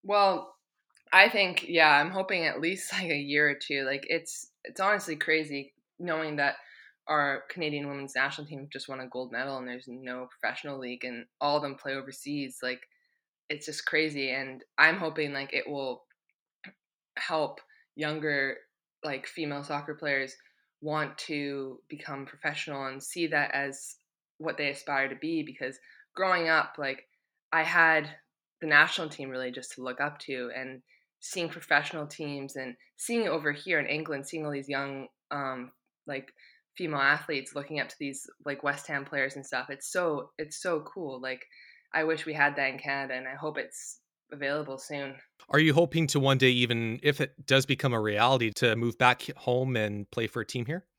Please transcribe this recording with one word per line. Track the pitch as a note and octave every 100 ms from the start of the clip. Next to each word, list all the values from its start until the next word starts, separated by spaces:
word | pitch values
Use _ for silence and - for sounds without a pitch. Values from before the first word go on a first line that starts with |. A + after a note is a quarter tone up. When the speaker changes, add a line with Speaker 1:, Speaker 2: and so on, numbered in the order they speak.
Speaker 1:
Well, | F#3+ G3+ G3 F3+ - - _ _ _ _ _
I | F#3 G#3
think, | A#3 F#3 F3 -
yeah, | E3 D#3 C#3+
I'm | D#3
hoping | F#3+ F#3+ F#3+ D#3+
at | -
least, | E3 F#3+ -
<laughs> |
like, | F#3 F3+
a | C#3+
year | C#3+ D3 D3
or |
two. | C#3+ - C#3
Like, | C3+ C#3 -
it's, | E3 E3 - - _
it's | - -
honestly | F#3+ G#3 F#3 D3+
crazy | E3 D#3+ D3 C#3+ C#3 _ _ _
knowing | F3 D#3+ D#3 D3
that | C#3 - - - - _ -
our | D3+ C#3+ C3+ -
Canadian | F3+ D3+ D3 C#3+
women's | C#3 C#3
national | B2+ C#3 D3 D3
team | D3 C#3+
just | C#3 -
won | C3
a | B2+
gold | B2+ B2+
medal | A#2 C3+ C3+
and | B2+
there's | B2 C3
no | B2 B2+ B2+ B2+
professional | - A2 C3 D3 C#3
league | B2 B2
and | B2+ A#2+ B2 _
all | B2+ D3
of |
them | C#3+
play | C#3 C#3
overseas. | C3+ C3 C3 C#3+ D3 C3+ -
Like, | B2 B2+ - _ _ _ _ _ _
it's | D3+ D3
just | D3+
crazy. | - D#3 D#3 C#3+ C3+
And | C3 C3 C3 - -
I'm | D#3 F3+
hoping, | E3 D#3 D3
like, | C#3 C#3
it | - -
will | C#3+ C3+ A#2+ _ _ _ _ _ _ G3 _ _ _ _ -
help | - D#3+ D3 - - _ _ -
younger, | D3+ D#3 D3+ C#3+ C3+ - _ _ _ _
like, | D#3 C3+ -
female | - D3+ C#3+
soccer | C#3+ D3 D3
players | D3 D3+ C#3 C3+ - _ _ _ _
want | D3+ D3+ D3+ D3
to | - D3 C#3+ C#3 C3+ C3+ _
become | D3 - C#3 C3+
professional | C#3+ D#3 D3 - C#3 C3+
and | C3+
see | - F3 E3
that | D3 C#3+
as | C#3 C#3 C3+ - - _ _ _ _
what | D#3 -
they | C#3+
aspire | C#3+ - C#3 C3+
to | C3+
be. | D#3 E3
Because | D3+ - C3 C#3 _ - _
growing | - F#3+ F3+ E3
up, | D#3+ - -
like, | C#3 C3+ _ _ _ _ _
I | D#3+
had | E3 E3+ E3 D#3+ D3+ - _ _ _ _
the | D#3+
national | D3 D#3 - D#3+
team | - C3+
really | B2+ B2+
just | B2 B2+
to | -
look | B2+ B2+
up | C#3+ D3
to, | - C3 B2
and | B2+ C3 C3 _ _ _ _
seeing | - F#3 E3+
professional | D#3+ - D3 D3 D#3+ D3
teams | - D3+ C#3+ C3+
and | C3+ C3 B2 _ _
seeing | - A#3
it | G#3
over | D#3 D3
here | C#3+ F#3 D#3+
in | C#3+
England, | D3+ D#3 C#3+ C#3
seeing | E3 D3+
all |
these | C#3+ C3+
young, | C#3 C#3 C3+ B2 _ _
um, | C#3+ C3+ C3 B2+ _ _ _ -
like, | C3+ C3+ _ - _ _ -
female | E3+ C#3+
athletes | C3+ D3 - C#3+ C3
looking | C#3+ C#3 D3+
up | B2+
to | -
these, | C#3+ C3+ - _ D3
like, | C#3
West | C#3+ C#3+ -
Ham | C#3+
players | C#3 C#3+ C3+ C#3
and |
stuff. | C3+ B2+ C3
It's | D#3 -
so, | F#3 F3 D3 B2+ -
it's | D3+ -
so | F#3 D#3+
cool. | - - D#3 B2+
Like, | C3 C3 - - - - _
I | D#3+
wish | D#3 D#3
we | D#3
had | D3+ C#3+ C#3+
that | C3+
in | B2+
Canada, | C#3+ C#3 C3+
and | B2+ C3
I |
hope | C3+ D#3 D3
it's | - - - - _ _ _
available | D3 C#3 D3 D3 C3+
soon. | - D3 C#3 C3 - _ -
Speaker 2:
Are | C#3+
you | D#3
hoping | D3 E3+ D#3+ D3+
to | D3
one | C3+ C3
day, | C3
even | B2 A#2+ A#2 A2+ A#2
if | D3 C#3+
it | C#3 -
does | - C3+ C3
become | C3 C3+
a | A#2
reality, | G#2+ G#2 A#2+ C3+ A#2
to | G#2 B2 A2
move | A#2+ -
back | B2 B2 - -
home | - B2 C3 A#2+
and | G#2+ G#2 G2+
play | - A2+
for | A#2+
a | G#2+
team | B2+
here? | A2+ E3+ -